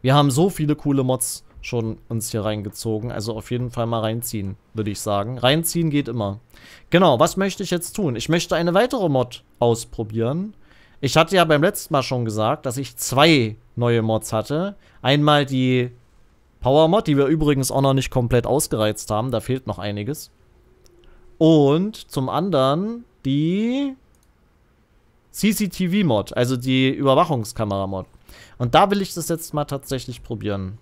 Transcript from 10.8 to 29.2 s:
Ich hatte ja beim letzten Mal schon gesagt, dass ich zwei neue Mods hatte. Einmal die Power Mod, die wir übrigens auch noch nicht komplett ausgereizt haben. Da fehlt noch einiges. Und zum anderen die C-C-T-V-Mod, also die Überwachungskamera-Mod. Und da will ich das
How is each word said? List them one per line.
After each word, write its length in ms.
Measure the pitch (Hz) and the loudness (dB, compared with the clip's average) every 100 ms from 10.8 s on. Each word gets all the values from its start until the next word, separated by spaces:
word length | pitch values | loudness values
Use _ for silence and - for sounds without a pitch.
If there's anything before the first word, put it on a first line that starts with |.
| _ - | _ -6
Ich 160 | 139 165 | 0 2
hatte 200 | 165 190 | 4 4
ja 80 | |
beim 180 | 170 147 | 4 4
letzten 300 | 170 208 - | 2 0 -2
Mal 100 | 143 | -2
schon 220 | 123 127 | -2 -4
gesagt, 400 | 117 107 110 151 | -4 0 0 0
dass 140 | 135 120 | -4 -8
ich 180 | 131 - | -10 -8
zwei 600 | - 127 160 151 113 107 _ | -4 4 6 6 2 -4 _
neue 280 | - 120 117 | -2 0 2
Mods 300 | 110 110 - | 2 -2 -2
hatte. 440 | - - 147 196 196 _ _ | -4 -2 -4 -4 -8 _ _
Einmal 420 | 123 143 147 147 | 0 2 4 4
die 460 | 135 131 127 127 123 123 _ _ _ _ _ _ | 2 0 2 0 -2 -8 _ _ _ _ _ _
Power 280 | 123 143 160 | 2 4 6
Mod, 180 | 196 220 | 4 2
die 100 | 139 | 2
wir 100 | 139 | 2
übrigens 440 | 160 151 139 131 | 2 2 2 0
auch 120 | 135 | 0
noch 120 | 135 | 2
nicht 160 | 135 123 | 0 0
komplett 360 | 131 120 123 107 | -2 2 0 2
ausgereizt 640 | 131 - 123 107 104 - | -2 0 0 0 -2 -4
haben. 200 | 107 127 | -4 -2
Da 100 | 117 | -4
fehlt 260 | - 131 127 | -4 -6 -6
noch 120 | 98 | -8
einiges. 520 | 101 101 104 156 - _ _ _ _ _ _ _ - - - - | -6 -6 -8 -10 -12 _ _ _ _ _ _ _ -20 -20 -20 2
Und 720 | 160 160 143 156 202 - - | 6 6 6 4 0 -6 -8
zum 200 | 147 131 | -6 -2
anderen 760 | 117 190 151 131 151 208 233 240 _ 135 | -2 0 2 2 0 -4 -8 -14 _ -4
die 680 | 139 156 185 226 262 277 262 _ _ _ _ _ _ _ _ _ _ _ _ _ | 0 0 0 -2 -2 -4 -6 _ _ _ _ _ _ _ _ _ _ _ _ _
C-C-T-V-Mod, 1000 | - 202 220 208 - 185 196 180 107 95 | -2 0 0 -4 -2 -2 0 2 0 0
also 220 | - 120 127 | -2 0 0
die 320 | 131 131 131 | 0 2 2
Überwachungskamera-Mod. 1160 | - 139 135 170 135 107 - 107 98 98 95 90 _ _ - - - | 2 4 4 4 0 -6 -6 -4 -2 -4 -6 -10 _ _ -20 -20 -6
Und 180 | 123 | 2
da 160 | 151 196 | 4 4
will 120 | 202 | 2
ich 100 | 190 | -2
das 160 | - | -6